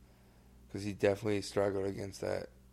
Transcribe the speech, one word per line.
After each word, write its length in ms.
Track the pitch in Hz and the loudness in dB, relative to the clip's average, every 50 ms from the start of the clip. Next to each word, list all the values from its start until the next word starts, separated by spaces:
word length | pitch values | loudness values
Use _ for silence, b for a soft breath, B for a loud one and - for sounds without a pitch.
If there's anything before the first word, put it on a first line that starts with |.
| b b b b b b b b b b b b b - | b b b b b b b b b b b b b -12
'cause 120 | - 101 | -10 -6
he 100 | 101 104 | -6 -6
definitely 500 | 95 - 104 101 98 95 110 107 104 101 | 0 4 4 4 4 4 2 0 0 0
struggled 440 | 95 - - 101 98 101 98 98 95 | -2 0 0 2 2 2 2 0 0
against 340 | 98 95 - 101 98 95 - | -2 -2 -4 -6 -8 -8 -4
that 280 | 101 98 98 92 - - - - - - | -4 -2 -2 -4 -6 -8 -14 -20 -20 -18